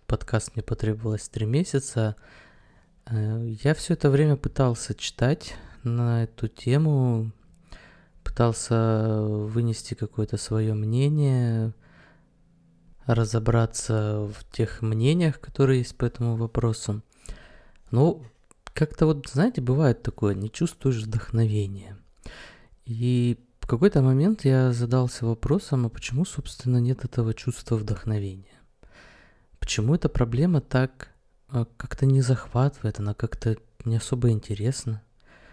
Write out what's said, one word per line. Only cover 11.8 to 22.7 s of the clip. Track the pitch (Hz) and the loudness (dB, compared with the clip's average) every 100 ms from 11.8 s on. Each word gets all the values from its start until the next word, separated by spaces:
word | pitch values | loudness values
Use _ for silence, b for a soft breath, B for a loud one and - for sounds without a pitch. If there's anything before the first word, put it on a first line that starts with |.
| b b b b b _ _ _ _ _ - - | b b b b b _ _ _ _ _ -20 -8
разобраться | - 117 107 113 113 117 113 - - 110 107 107 | 0 2 2 0 2 2 2 -2 -2 -2 0 -2
в | 104 107 - | -4 -10 -10
тех | - 113 - | -4 -4 -4
мнениях, | 110 110 127 170 165 - | -4 0 2 2 2 -2
которые | - - 135 131 | -6 2 4 4
есть | 120 - | 0 -4
по | 120 | -4
этому | - 117 113 | -2 -2 -2
вопросу. | 113 113 117 110 - 107 - B B B B B B B - | -2 0 -2 -2 -4 -6 -10 B B B B B B B -2
Но | 113 156 - 117 _ _ - - | 2 4 2 -8 _ _ -20 -14
как-то | - 151 - | -2 -2 2
вот, | 156 147 - | 2 2 -2
знаете, | 131 220 - | 0 0 0
бывает | 123 135 147 117 | 0 4 4 2
такое, | - - 104 | -2 -2 0
не | 98 107 | 0 -4
чувствуешь | - 170 - 135 117 | -4 -4 -2 -2 -2
вдохновения. | 110 110 - 113 113 104 98 98 95 98 - _ B B B B B | -2 -6 -2 0 2 0 -2 -8 -16 -20 -20 _ B B B B B